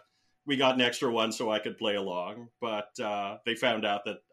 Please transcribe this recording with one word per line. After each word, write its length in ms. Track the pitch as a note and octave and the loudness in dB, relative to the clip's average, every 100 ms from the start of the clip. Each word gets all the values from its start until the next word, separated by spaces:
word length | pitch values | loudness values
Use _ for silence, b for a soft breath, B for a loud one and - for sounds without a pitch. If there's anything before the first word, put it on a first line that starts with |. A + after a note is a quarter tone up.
| _ _ _ _ - | _ _ _ _ -2
we 120 | C3+ | 4
got 180 | C3 B2+ | 4 6
an 60 | |
extra 280 | A#2+ - C3 | 2 2 0
one 220 | A#2 A2 | 2 0
so 180 | G#2+ A#2 | 0 0
I 100 | G#2+ | 0
could 180 | A#2 G2+ | -2 -2
play 180 | A2 G2+ | -2 0
along. 540 | G2 F2+ F2+ A2 A#2 - | -2 -4 -6 -10 -16 -8
But, 400 | A#2 G#2 - - | -6 -4 -6 -6
uh, 380 | G#2+ G#2 G2+ A2+ - | -4 -4 -4 -6 -4
they 100 | A#2 | 0
found 300 | B2+ A2 G#2 | 2 2 0
out 180 | G2+ | -2
that 140 | G#2+ G2 _ | -4 -10 _